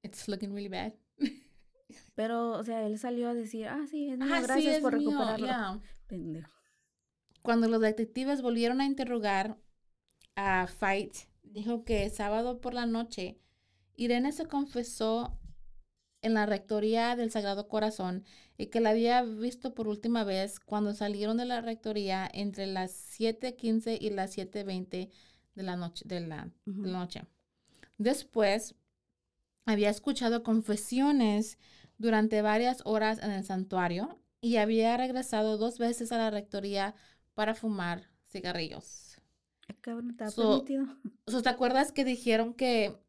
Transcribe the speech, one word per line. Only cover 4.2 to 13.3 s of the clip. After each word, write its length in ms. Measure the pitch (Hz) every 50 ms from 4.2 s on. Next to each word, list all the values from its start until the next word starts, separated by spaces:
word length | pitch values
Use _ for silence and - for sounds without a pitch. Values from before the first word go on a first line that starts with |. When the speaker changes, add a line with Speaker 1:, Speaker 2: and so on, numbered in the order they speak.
| 262
Speaker 1:
Ajá, 100 | 277 320 339
sí, 20 | 254
Speaker 2:
gracias 320 | 247 262 269 311 302 311
Speaker 1:
es 40 | 311
Speaker 2:
por 140 | 294 254 285
Speaker 1:
mío, 120 | 294 294 294
Speaker 2:
recuperarlo". 380 | 294 277 247 220 220 214 226
Speaker 1:
ya. 340 | 254 254 240 214 190 185 214 - - - - -
Speaker 2:
Pendejo. 440 | - 196 180 175 165 156 160 156 - _ _ _ _ _ _ _ _ _ _ _ _ _ _ _ _ _ _
Speaker 1:
Cuando 260 | _ 233 233 233 226
los 140 | 226 226 220
detectives 600 | 220 214 214 220 226 226 - 254 262 269 285 269
volvieron 380 | 247 247 233 233 233 233 254 262
a 40 | 277
interrogar 720 | 277 277 269 262 247 247 233 208 202 196 190 196 214 220 - - _ _ _ _ _ _ _ _ _ _ _ _ _ _
a 320 | 196 196 196 190 185 180
Fight, 460 | 180 - - 214 190 196 196 208 - - - - _ _ _ _
dijo 400 | - 208 208 208 226 240 233 233
que 260 | 233 226 208 196 220
sábado 520 | - - 208 202 208 220 233 247 247 247
por 120 | - 247 247
la 120 | 247 240
noche, 520 | 233 226 226 240 233 - - 180 180